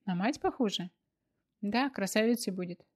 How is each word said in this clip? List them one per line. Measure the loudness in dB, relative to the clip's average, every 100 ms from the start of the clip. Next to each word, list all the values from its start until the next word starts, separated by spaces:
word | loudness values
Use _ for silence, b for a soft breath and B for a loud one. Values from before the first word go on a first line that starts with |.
| -4
«На | 0
мать | 0 0
похожа?» | -2 0 0 0 -6 -14 _ _ _ _ _ _
«Да, | -2 0 0
красавицей | 0 0 2 4 2 -2
будет». | -4 -6 -10 _